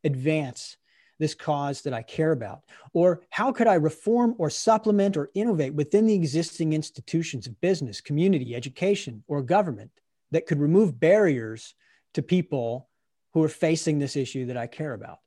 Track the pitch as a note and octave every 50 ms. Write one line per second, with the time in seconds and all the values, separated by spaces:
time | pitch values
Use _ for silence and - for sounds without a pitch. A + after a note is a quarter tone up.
0 | - D#3 C#3 B2+ B2+ D#3 D#3 D#3 D3 B2+ A#2+ - - - - _ _ _ _ _
1 | _ _ _ _ D#3 D3+ - _ - - D3 C#3+ C#3+ C#3+ C#3 - - C#3+ B2 A2+
2 | A#2 - - - D#3 D#3+ D#3+ B2+ A2+ G2 - - _ _ - - - - _ E3+
3 | F3 F3+ E3+ F3 _ _ - - A3 C4 - - A#3 A3+ F#3+ E3+ D3+ D#3 - -
4 | - G#3+ A#3 A#3+ A#3+ A#3 A#3 - E3 C#3+ - - - A3 A3 G#3+ A3 G#3+ G#3 G3+
5 | G3 G3+ G3 D#3 C#3+ - _ F#3+ G#3+ A#3+ G3+ D#3 C#3+ C3 D3+ D3+ D3 D3+ - G3+
6 | A3 A3 G#3+ F#3+ E3 D3 B2+ E3 E3 - - - E3 D#3 D#3 D#3 D3+ - _ -
7 | - - - E3 E3 - - A#2+ - A#2+ A2 _ - F3+ F#3+ D#3+ D3 A#2 G2+ -
8 | _ - D3 D3+ F3 G3 F#3+ D3 B2+ A#2 A#2 B2+ B2+ C3+ - - F3 G3 G3+ G3
9 | - C#3+ A#2 G#2 _ - D3 C#3+ C3+ A#2+ F3 G#3 G#3 E3+ A#2+ F#2 - - _ _
10 | _ _ _ _ _ _ D3 E3 D#3+ - D#3 C#3+ D3 D3 E3+ G3 A3 F3+ B2+ A#2+
11 | D#3 D#3+ G3 G#3+ G#3 F3 C#3 A#2+ A2+ A2 A2 A2+ - - _ _ _ _ _ _
12 | _ _ - - C#3+ - F3+ F3+ E3 _ D3+ C3+ A#2 A2+ A#2 C3 - _ _ _
13 | _ _ _ _ _ _ _ D#3+ D#3 D#3 - - - D#3+ E3 D#3+ - E3 D3+ D3
14 | C#3+ C3 - D3 C3 B2 - C3 B2+ A#2+ B2 B2 A#2 A#2+ - - D#3 D3+ B2 G2
15 | D#2+ D#2+ - _ _